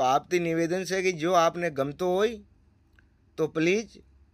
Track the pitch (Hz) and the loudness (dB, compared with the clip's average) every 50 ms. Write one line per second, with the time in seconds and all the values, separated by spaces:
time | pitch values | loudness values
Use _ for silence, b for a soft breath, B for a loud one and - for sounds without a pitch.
0 | 135 127 131 147 - - 180 180 170 170 165 165 170 160 175 190 190 165 185 190 | 2 4 2 2 0 0 -2 0 0 0 0 0 0 0 -2 -4 -4 -4 -4 -2
1 | 185 185 185 156 147 170 185 175 165 165 165 175 175 170 151 135 135 143 143 143 | -2 -2 -2 -2 -2 2 2 4 4 2 0 -2 -6 -6 -2 -4 -4 -4 -4 -4
2 | 185 180 180 185 208 214 240 208 - _ _ _ _ _ _ _ _ _ _ _ | -2 -2 0 0 0 0 -2 -6 -16 _ _ _ _ _ _ _ _ _ _ _
3 | _ _ _ _ _ _ _ - 160 147 - 160 160 170 190 214 233 - - - | _ _ _ _ _ _ _ -4 -4 -2 -2 0 0 2 2 0 -2 -6 -16 -20
4 | - _ _ _ _ _ | -20 _ _ _ _ _